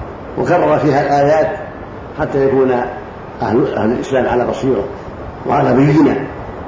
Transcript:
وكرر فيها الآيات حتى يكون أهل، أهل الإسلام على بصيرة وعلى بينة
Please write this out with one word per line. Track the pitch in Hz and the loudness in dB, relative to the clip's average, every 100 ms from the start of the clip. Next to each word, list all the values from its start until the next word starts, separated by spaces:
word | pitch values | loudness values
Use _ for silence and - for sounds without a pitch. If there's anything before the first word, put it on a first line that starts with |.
| - - - - | -12 -12 -10 -4
وكرر | 127 175 151 151 | 0 2 4 2
فيها | 147 139 | 2 2
الآيات | 147 143 143 156 - - - - - - - - | 2 4 4 4 2 -2 -10 -12 -14 -14 -12 -6
حتى | 151 139 135 | -2 2 2
يكون | 135 131 123 120 - - - - - | 4 4 2 -2 -6 -12 -14 -14 -6
أهل، | 107 113 - - | 0 2 2 0
أهل | 107 | 0
الإسلام | 127 - 131 113 | 0 0 0 0
على | 123 113 | 0 0
بصيرة | 110 135 110 - - - - - - - | -2 0 0 -2 -8 -12 -14 -12 -10 -2
وعلى | 131 135 | 0 2
بينة | 123 147 151 135 101 - - - - | 4 4 6 4 2 -4 -10 -12 -12